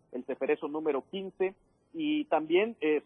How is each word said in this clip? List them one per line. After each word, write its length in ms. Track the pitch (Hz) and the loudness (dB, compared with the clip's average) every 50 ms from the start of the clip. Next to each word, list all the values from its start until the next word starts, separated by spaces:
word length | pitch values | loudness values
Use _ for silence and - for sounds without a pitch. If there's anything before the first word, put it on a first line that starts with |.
| _ _ | _ _
el 120 | - 127 - | -10 -10 -8
Ceferezo 420 | - 131 - 139 139 151 - 165 143 | -8 -6 -4 0 0 0 0 0 -6
número 360 | 147 156 160 156 139 131 - _ | -6 -4 -2 0 -2 -2 -2 _
quince, 440 | - 196 190 190 - - 190 190 196 _ _ _ _ _ _ _ - | -10 -8 -8 -8 -4 -2 -2 -2 -2 _ _ _ _ _ _ _ -8
y 320 | 165 156 147 151 151 147 | -4 -2 0 0 0 0
también, 520 | - 170 156 156 156 170 185 214 233 226 - | 2 0 0 2 4 4 4 4 2 -2 -2
eh, 220 | 151 156 151 143 - | 0 2 2 2 0